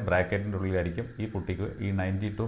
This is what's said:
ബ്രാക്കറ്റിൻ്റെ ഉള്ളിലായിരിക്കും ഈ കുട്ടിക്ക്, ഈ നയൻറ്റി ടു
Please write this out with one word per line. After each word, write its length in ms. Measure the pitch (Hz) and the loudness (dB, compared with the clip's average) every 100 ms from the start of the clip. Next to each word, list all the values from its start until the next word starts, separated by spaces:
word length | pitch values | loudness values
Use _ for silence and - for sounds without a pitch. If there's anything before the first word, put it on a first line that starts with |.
| 95 | 4
ബ്രാക്കറ്റിൻ്റെ 520 | 90 90 101 104 98 | 4 4 2 0 0
ഉള്ളിലായിരിക്കും 480 | 95 92 85 85 - - | 2 2 0 -2 -6 -6
ഈ 20 | 107 | -4
കുട്ടിക്ക്, 340 | 101 - 90 98 - 98 | -4 -2 -2 -2 -2 -2
ഈ 40 | 98 | 0
നയൻറ്റി 320 | 95 95 104 | 0 0 -2
ടു 80 | 98 | -2